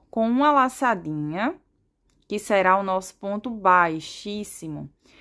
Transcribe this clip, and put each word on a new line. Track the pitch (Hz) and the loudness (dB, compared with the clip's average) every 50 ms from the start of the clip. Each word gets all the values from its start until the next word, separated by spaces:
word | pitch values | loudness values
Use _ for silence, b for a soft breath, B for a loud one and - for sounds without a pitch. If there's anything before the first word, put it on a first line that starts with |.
| _ _ | _ _
com | - 226 226 226 | -4 -2 0 2
uma | 240 254 285 302 | 2 4 4 4
laçadinha, | 294 277 262 262 254 - 277 269 226 185 165 156 156 151 151 151 156 180 214 269 370 - _ _ _ _ _ _ _ _ _ _ _ _ _ | 6 4 4 2 0 0 0 0 0 0 -2 -6 -6 -4 -4 -4 -4 -2 -4 -4 -4 -6 _ _ _ _ _ _ _ _ _ _ _ _ _
que | - 202 208 | -8 -6 -6
será | 208 - 214 196 185 185 185 196 | -2 0 2 2 4 4 4 4
o | 196 | 2
nosso | 196 185 190 185 - - | 0 -2 -4 -4 -6 -14
ponto | _ - 196 202 208 214 254 | _ -8 -6 -6 -6 -6 -8
baixíssimo. | 233 214 190 190 180 180 175 170 160 160 156 - - - - 208 208 208 208 - - - 170 160 151 147 147 143 _ _ b b b b | -8 -2 4 4 6 6 6 4 0 -4 -8 -10 -16 -14 -10 -10 -8 -8 -8 -10 -10 -12 -10 -10 -10 -10 -12 -14 _ _ b b b b